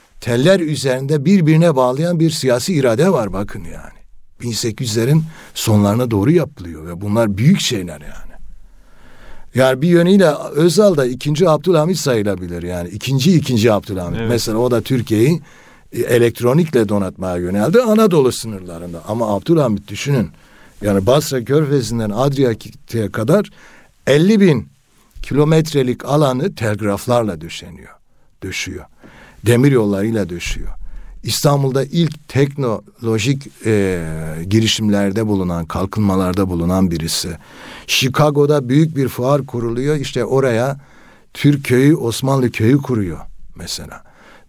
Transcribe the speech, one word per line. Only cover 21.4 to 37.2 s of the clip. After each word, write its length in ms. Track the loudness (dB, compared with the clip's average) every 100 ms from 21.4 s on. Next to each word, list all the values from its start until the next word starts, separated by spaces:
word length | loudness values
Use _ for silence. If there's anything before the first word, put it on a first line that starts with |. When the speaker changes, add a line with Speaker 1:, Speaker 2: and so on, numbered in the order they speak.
Speaker 1:
Körfezi'nden 640 | 0 0 2 0 0 -2 -2
Adriyatik'e 960 | 0 0 2 0 -2 -8 -20 -8 -4 -4
kadar 420 | -2 0 0 0 -10 -20 -20 _ _ 0
elli 340 | 4 4 6
bin 280 | 4 4 -2 _ _ _ _ -14
kilometrelik 840 | -4 0 4 4 2 0 0 -2
alanı 500 | 0 2 2 0 -4
telgraflarla 840 | -4 -4 -2 -2 -2 0 0 0 -4
döşeniyor, 520 | -10 -14 -16 -20 -20 -20 _ _ _ _
döşüyor. 420 | -12 -10 -10 -12 -16 _ -20 -20 -20 -4 2
Demir 260 | 4 4
yollarıyla 560 | 4 2 0 -2 -2 -4
döşüyor. 420 | -6 -8 -8 -8 -8 -10 -12 -14 -10 -6
İstanbul'da 580 | 0 2 2 0 -2
ilk 440 | -2 0 -2 -4 -4
teknolojik, 1400 | 0 0 0 -4 -4 -8 _ -2 0 0 -2 -6 -8 0
e, 380 | 0 0 -2 -4 -6 -8 -8 0
girişimlerde 760 | 2 2 0 0 0 0 0 0
bulunan, 380 | 0 -2 -4
kalkınmalarda 840 | -4 -6 -4 0 0 2 0 0 -2
bulunan 420 | -2 0 2 0
birisi. 380 | -2 -4 -6